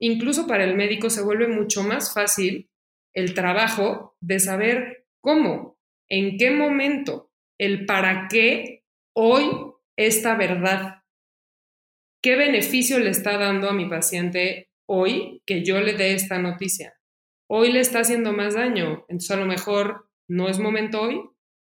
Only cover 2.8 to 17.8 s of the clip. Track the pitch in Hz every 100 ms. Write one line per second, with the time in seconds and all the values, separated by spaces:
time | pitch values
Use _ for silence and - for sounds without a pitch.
2.8 | _ _ _ 190 180 185 180 202 226 220
3.8 | 202 - - _ 175 190 190 190 220 254
4.8 | 247 - _ _ 277 311 208 - - -
5.8 | _ _ _ 190 196 196 247 294 294 277
6.8 | 277 277 277 - - _ _ - 202 196
7.8 | 196 196 190 190 190 226 233 254 - -
8.8 | _ _ _ 226 226 262 302 - - -
9.8 | _ - 214 220 233 214 180 180 185 190
10.8 | 190 - _ _ _ _ _ _ _ _
11.8 | _ _ _ _ 254 254 285 220 - 254
12.8 | 254 262 202 190 208 202 202 196 196 196
13.8 | 175 165 - 180 175 180 185 - - _
14.8 | - 185 190 302 - - - 180 170 190
15.8 | 214 202 190 196 190 185 180 175 190 -
16.8 | - - _ _ _ _ - 214 240 254